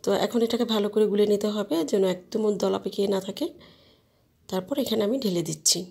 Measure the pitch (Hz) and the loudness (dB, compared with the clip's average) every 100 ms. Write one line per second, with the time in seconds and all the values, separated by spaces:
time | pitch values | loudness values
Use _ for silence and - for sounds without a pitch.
0 | - 196 202 240 226 233 233 220 208 214 | 0 0 2 0 0 0 0 0 0 2
1 | 214 202 208 202 214 208 202 330 302 208 | 2 4 4 2 0 -2 -2 -2 0 2
2 | 190 185 - 220 214 196 196 196 196 196 | 2 0 -4 -2 0 0 0 0 -4 -2
3 | 202 196 190 190 339 - - - - _ | 0 0 -2 -6 -6 -8 -20 -20 -20 _
4 | _ _ _ _ - 190 185 277 240 220 | _ _ _ _ -6 -6 -4 -4 -2 0
5 | 208 262 208 175 165 - - 175 180 | 0 0 0 0 -2 -2 0 0 -4